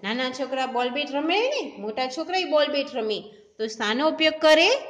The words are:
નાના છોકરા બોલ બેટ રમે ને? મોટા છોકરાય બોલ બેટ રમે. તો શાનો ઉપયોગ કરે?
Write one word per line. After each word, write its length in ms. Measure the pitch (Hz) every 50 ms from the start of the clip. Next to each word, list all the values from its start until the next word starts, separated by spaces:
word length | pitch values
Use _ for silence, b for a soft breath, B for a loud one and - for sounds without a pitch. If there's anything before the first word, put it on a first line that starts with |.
| -
નાના 260 | 196 226 247 262 226
છોકરા 360 | - - 277 247 269 262 262
બોલ 240 | 254 240 240 247 247
બેટ 220 | 240 285 294 285
રમે 380 | 269 285 302 320 349 403 466 523
ને? 280 | 587 539 349 226 185 202
મોટા 300 | 196 214 214 262 262 254
છોકરાય 360 | 254 320 320 320 359 381 359
બોલ 240 | 294 294 302 294 -
બેટ 280 | - 285 277 285 240
રમે. 240 | 247 220 220 208 185 - - B B B B _ _
તો 100 | 220 220
શાનો 400 | 220 - 233 208 220 247 294 311
ઉપયોગ 260 | - 311 311 311 311
કરે? 360 | 311 320 311 311 311 339 392 508 587 -